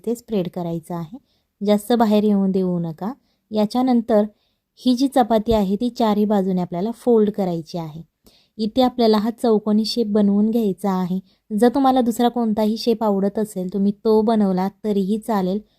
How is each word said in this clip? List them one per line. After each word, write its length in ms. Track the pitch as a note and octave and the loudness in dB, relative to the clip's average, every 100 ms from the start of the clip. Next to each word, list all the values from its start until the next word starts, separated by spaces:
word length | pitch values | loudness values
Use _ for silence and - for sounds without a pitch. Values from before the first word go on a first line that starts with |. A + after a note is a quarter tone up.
| A3 | -6
ते 100 | A#3+ | -8
स्प्रेड 320 | - G#3+ F3 | -6 -4 -4
करायचं 460 | F#3 E3+ E3 D#3+ F3 | -6 -8 -8 -8 -10
आहे, 220 | D#3+ A#3+ _ _ _ - | -10 -16 _ _ _ -6
जास्त 320 | G3+ G#3 - | 0 0 2
बाहेर 300 | A#3 A3 G#3+ | 0 2 2
येऊन 280 | G#3+ G3+ G3 | 2 2 2
देऊ 260 | F#3+ F#3 F3 | 0 0 -2
नका. 320 | E3+ D#3 F#3 F3+ _ _ - | -6 -8 -10 -12 _ _ -8
याच्यानंतर 720 | G#3+ G#3+ B3 C4 A#3+ A3+ G#3+ G#3+ - _ _ _ _ | -2 -2 0 2 2 2 2 0 -6 _ _ _ _
ही 160 | B3+ B3 | -2 0
जी 120 | C#4 | 0
चपाती 460 | C4+ G#3+ A3+ G#3+ | 2 2 0 0
आहे 220 | A3 F#3+ G3+ | 0 0 -2
ती 140 | B3 | -4
चारही 360 | A#3+ A3+ G#3 G#3 | -2 0 0 2
बाजूने 360 | G#3 F#3+ F3+ | 0 0 -2
आपल्याला 300 | F3+ F3 G#3 | -4 -4 -6
फोल्ड 360 | A#3 - A3+ G#3 | -4 2 4 2
करायची 480 | G#3 F#3 E3+ D#3+ F3 | 0 -4 -4 -8 -10
आहे. 240 | D#3+ D#3 E3+ _ _ _ _ - | -10 -14 -20 _ _ _ _ -6
इथे 240 | G#3+ C4 | -2 0
आपल्याला 360 | B3+ B3+ A3+ G#3+ | 0 2 2 2
हा 120 | A3 | 0
चौकोनी 540 | A3 A#3+ G#3+ G#3+ G#3+ G#3+ | -2 0 2 2 0 0
शेप 220 | A#3+ A3 | -2 0
बनवून 420 | G#3 G3+ G3+ A3 | 2 2 2 2
घ्यायचा 420 | A#3 G#3+ F3+ G3+ | 0 -2 -2 -2
आहे. 280 | F#3 F3+ F#3 - _ - | -2 -2 -4 -8 _ -8
जर 180 | G#3 A#3+ C#4 | 2 2 4
तुम्हाला 260 | C4+ C4 | 2 2
दुसरा 280 | A#3+ A3+ A#3+ | 2 0 0
कोणताही 480 | A#3+ A3+ G#3+ G#3+ A3 | 0 -2 0 -2 -2
शेप 260 | A#3+ A3 | -2 0
आवडत 360 | A3 G3 G3 G#3 | 0 0 0 -2
असेल 340 | G#3 F#3 F#3 | -4 -6 -6
तुम्ही 180 | G3 G3+ G3+ | -2 -2 0
तो 180 | A3+ A3 | 2 2
बनवला 460 | A3 A3+ G3 F#3 F#3+ - | 2 2 2 0 -2 -4
तरीही 340 | A3 G3+ F#3+ A3 | -4 -2 -2 -4
चालेल, 420 | G#3+ G#3 F#3 G3+ - | -2 -2 -2 -4 -8